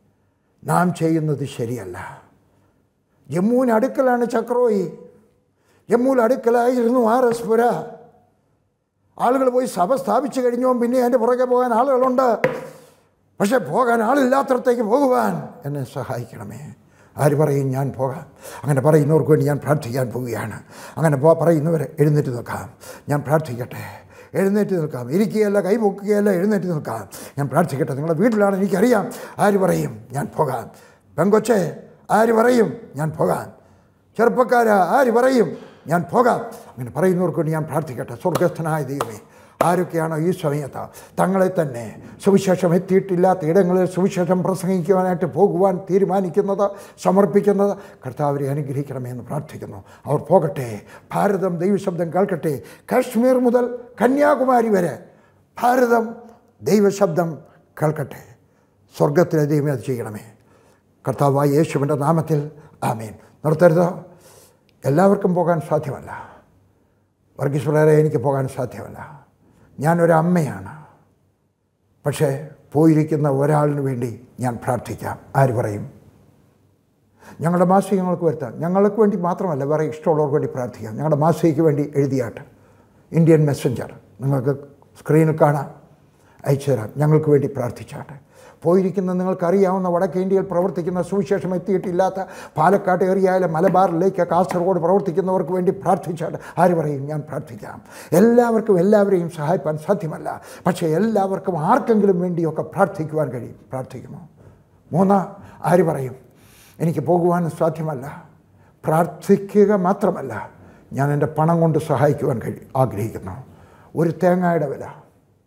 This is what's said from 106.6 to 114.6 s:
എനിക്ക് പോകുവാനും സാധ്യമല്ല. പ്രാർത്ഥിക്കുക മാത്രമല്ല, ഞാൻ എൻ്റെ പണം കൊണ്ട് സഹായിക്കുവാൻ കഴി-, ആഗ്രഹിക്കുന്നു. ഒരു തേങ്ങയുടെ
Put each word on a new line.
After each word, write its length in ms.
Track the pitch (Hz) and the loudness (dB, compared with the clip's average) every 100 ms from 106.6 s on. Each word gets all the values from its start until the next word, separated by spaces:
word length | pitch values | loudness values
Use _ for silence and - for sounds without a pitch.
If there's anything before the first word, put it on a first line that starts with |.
| - - | -20 -4
എനിക്ക് 200 | 160 156 | -4 -2
പോകുവാനും 500 | 156 175 175 175 165 | 0 2 2 0 -2
സാധ്യമല്ല. 800 | - 165 160 156 135 139 156 - _ _ _ _ _ | -2 -2 -2 -8 -8 -10 -16 -20 _ _ _ _ _
പ്രാർത്ഥിക്കുക 880 | - 160 165 - - 202 196 208 202 | -2 0 0 -4 0 0 2 2 4
മാത്രമല്ല, 800 | 208 180 180 202 175 131 107 - - - - - | 4 0 0 0 -2 -8 -10 -12 -18 -20 -20 -10
ഞാൻ 200 | 123 143 | -2 0
എൻ്റെ 140 | 147 143 | 0 0
പണം 340 | 151 160 170 | 2 2 4
കൊണ്ട് 180 | 165 151 | 2 0
സഹായിക്കുവാൻ 600 | 156 127 147 - 143 117 | 0 2 2 2 -2 -4
കഴി-, 280 | 113 104 - 135 | -6 -12 -8 -2
ആഗ്രഹിക്കുന്നു. 600 | 131 101 107 - 95 131 - - - - - 131 | -2 -2 -8 -8 -12 -14 -18 -20 -20 -20 -10 -2
ഒരു 160 | 165 - | -2 2
തേങ്ങയുടെ 460 | 180 180 180 170 | 2 2 2 0